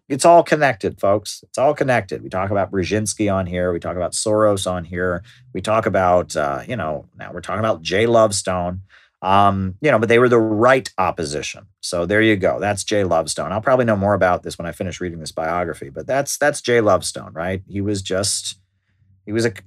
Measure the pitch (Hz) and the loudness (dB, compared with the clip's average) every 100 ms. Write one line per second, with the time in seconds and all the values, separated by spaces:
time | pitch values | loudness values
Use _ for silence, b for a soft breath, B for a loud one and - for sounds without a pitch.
0 | - 139 170 170 160 156 139 107 92 - | -6 2 6 6 6 2 2 0 -6 -2
1 | 98 101 - - - - 139 147 139 120 | 0 0 -2 -16 -12 -2 0 0 0 0
2 | 98 62 57 92 98 101 92 98 82 104 | -2 -10 -8 -6 -2 -2 -2 -2 0 -2
3 | 107 - 104 95 87 90 90 85 82 90 | -2 -2 -2 0 -2 -2 -2 -2 -6 -6
4 | 87 - 110 107 107 98 92 90 82 90 | -6 -4 0 2 2 2 -2 -6 -6 -4
5 | 92 87 b b b 92 104 110 110 95 | -2 -4 b b b -8 -2 0 0 2
6 | 92 90 87 80 71 67 - 123 78 71 | 4 4 2 -2 -2 -4 -8 -8 -6 -8
7 | - - 50 85 87 95 110 87 80 95 | -10 -18 -14 -14 -8 -4 -4 -4 -4 0
8 | 117 117 110 98 - 92 87 90 - b | 2 4 4 2 -4 -4 -4 -6 -12 b
9 | b b 92 98 101 98 92 92 151 113 | b b 2 4 4 4 -4 -2 2 2
10 | 110 120 127 120 110 107 123 135 - - | 4 4 6 4 2 4 4 4 0 -2
11 | 90 - 76 73 - - - _ - 87 | -2 -2 -4 -6 -8 -12 -18 _ -8 -4
12 | 87 104 110 104 90 60 101 98 - 104 | 0 2 4 4 2 0 -2 -2 -2 0
13 | 95 82 76 - 76 101 120 127 117 101 | 2 0 0 -4 -4 -4 2 2 4 2
14 | 101 98 92 87 85 - 85 78 95 - | 2 2 2 2 -4 -10 -10 -8 -8 -6
15 | 90 85 76 - 80 87 87 78 69 73 | -8 -8 -12 -6 -4 -2 -4 -6 -12 -12
16 | - 131 135 - 147 143 - 120 104 92 | -4 -4 -2 -2 -2 -2 0 2 4 2
17 | - - 95 80 87 95 - 98 98 101 | 0 -10 -12 -8 -6 -6 -6 -6 -4 -4
18 | 95 92 104 - - - _ _ _ _ | -4 -2 -2 -4 -8 -12 _ _ _ _
19 | _ _ - 110 117 - | _ _ -6 -2 -2 -2